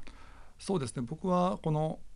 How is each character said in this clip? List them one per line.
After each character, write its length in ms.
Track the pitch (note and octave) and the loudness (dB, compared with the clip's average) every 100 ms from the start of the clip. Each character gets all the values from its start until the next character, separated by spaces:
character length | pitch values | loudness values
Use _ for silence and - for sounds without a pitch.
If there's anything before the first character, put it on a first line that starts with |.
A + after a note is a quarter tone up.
| - - - - - - | -4 -10 -16 -16 -16 -8
そ 180 | - F#3+ | 0 2
う 20 | |
で 80 | B2+ | 2
す 80 | - | -2
ね、 60 | |
僕 260 | A#2+ D#3 F#3 | -4 -2 2
は 300 | F3+ F3+ G3 | 4 4 2
こ 100 | D#3+ | 2
の 280 | D3+ D#3 - - | 2 2 -2 -8